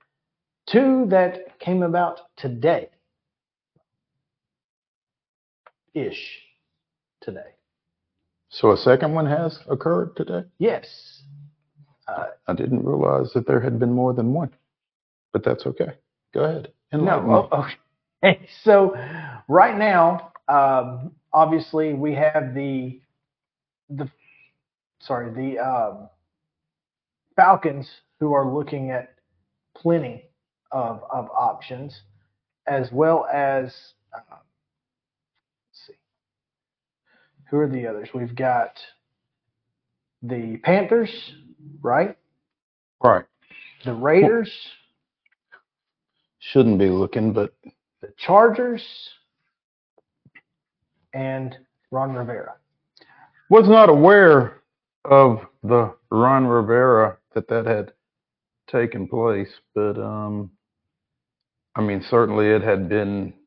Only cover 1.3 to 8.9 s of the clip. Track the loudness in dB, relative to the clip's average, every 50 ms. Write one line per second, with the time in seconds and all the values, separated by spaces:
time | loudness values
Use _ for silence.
1.3 | -2 -8 -14 -20 -20 _ -6 -4 -2 -2 -2 -2 0 -2 -2 -4 -6 -10 -18 _
2.3 | _ -12 -10 -10 -8 -2 -2 0 0 -2 -4 -10 _ _ _ _ _ _ _ _
3.3 | _ _ _ _ _ _ _ _ _ _ _ _ _ _ _ _ _ _ _ _
4.3 | _ _ _ _ _ _ _ _ _ _ _ _ _ _ _ _ _ _ _ _
5.3 | _ _ _ _ _ _ _ -20 _ _ _ _ _ -10 -10 -10 -10 -14 -16 -20
6.3 | -20 -20 _ _ _ _ _ _ _ _ _ _ _ _ _ _ _ _ -16 -16
7.3 | -16 -16 -20 -20 _ _ _ _ _ _ _ _ _ _ _ _ _ _ _ _
8.3 | _ _ _ _ -8 0 2 2 2 2 2 2